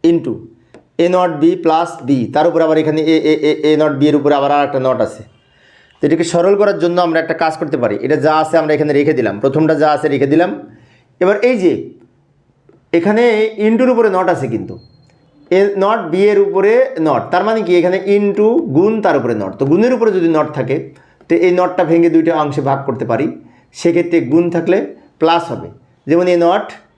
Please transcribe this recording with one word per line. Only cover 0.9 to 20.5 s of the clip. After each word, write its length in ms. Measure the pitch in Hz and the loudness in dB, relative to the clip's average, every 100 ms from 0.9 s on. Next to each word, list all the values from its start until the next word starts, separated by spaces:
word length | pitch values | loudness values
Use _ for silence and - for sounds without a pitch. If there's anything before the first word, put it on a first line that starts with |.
| - | -2
a 20 | 175 180 | 0 2
not 140 | 180 151 | 0 2
b 20 | 160 180 | 0 2
plus 260 | 160 160 170 - 123 | 0 0 -2 -8 -2
b, 40 | 135 110 | -2 0
তার 120 | 147 165 | 0 0
উপরে 120 | 160 160 | 2 2
আবার 120 | 156 | 2
এখানে 180 | 156 156 156 | 0 0 0
a, 20 | 160 151 | 2 2
a, 40 | 156 147 | 0 0
a, 40 | 151 151 | 0 0
a 20 | 151 | 2
not 140 | 151 135 | 0 2
b 20 | 147 | 2
এর 80 | 147 | 2
উপরে 140 | 139 143 | 2 0
আবার 120 | 139 143 | 2 0
আর 80 | 143 | 0
একটা 120 | 135 131 | -2 -2
not 120 | 120 107 | -2 -4
আছে। 160 | - - _ _ _ _ _ _ _ | -6 -20 _ _ _ _ _ _ _
তো 40 | 147 | 0
এটাকে 180 | 165 165 | 0 0
সরল 220 | 170 180 202 | 0 2 2
করার 180 | 202 170 | 2 0
জন্য 140 | 170 175 175 | -2 0 0
আমরা 120 | 165 | 0
একটা 140 | 160 160 | -2 -2
কাজ 100 | 160 156 | -4 -4
করতে 160 | 147 139 | -6 -2
পারি, 140 | 117 101 | -2 -2
এটা 120 | 131 147 | -2 0
যা 80 | 147 156 | 2 0
আছে 120 | 156 165 | 2 0
আমরা 120 | 156 151 | 0 0
এখানে 160 | 151 143 | 2 2
রেখে 160 | 147 127 | 2 0
দিলাম, 160 | 110 101 | -2 -2
প্রথমটা 300 | 135 143 156 151 | -2 0 0 2
যা 60 | 151 147 | 2 2
আছে 100 | 151 | 0
রেখে 140 | 139 139 | 0 2
দিলাম। 180 | 156 180 - - - _ _ _ _ | 2 0 -4 -14 -20 _ _ _ _
এবার 140 | 180 208 247 | 0 2 0
এই 80 | 247 | 2
যে 100 | 180 131 - - _ _ _ _ _ _ _ _ _ 170 | 0 0 -8 -18 _ _ _ _ _ _ _ _ _ -2
এখানে 240 | 180 214 240 214 220 214 214 | 0 2 2 0 -2 0 0
ইনটুর 240 | 226 254 | 2 2
উপরে 140 | 233 220 185 | 2 2 0
not 100 | 185 | -2
আছে 120 | 147 131 | -2 -4
কিন্তু, 200 | 110 95 90 - _ _ _ _ _ _ 180 | -6 -8 -16 -20 _ _ _ _ _ _ 0
a 20 | 202 196 | 0 0
not 180 | 196 226 170 | -2 -2 -4
b 20 | 175 208 | 0 2
এর 80 | 202 202 | 2 0
উপরে 260 | 175 196 233 262 165 156 | 0 2 2 0 -2 -2
not, 160 | 123 - | -2 -2
তার 100 | 180 208 | -2 0
মানে 120 | 226 175 | -2 0
কি 60 | 175 | 2
এখানে 180 | 175 190 190 202 | 2 -2 0 0
into 300 | 202 202 214 254 226 139 | 0 0 2 2 2 2
গুণ 160 | 202 226 | 2 0
তার 120 | 202 143 | 0 0
উপরে 140 | 117 107 | -2 -4
not, 100 | 95 98 | -6 -4
তো 40 | 135 | 0
গুণের 200 | 175 240 247 | 2 2 2
উপরে 140 | 226 185 | 0 0
যদি 120 | 165 156 | 0 0
not 120 | 151 | -2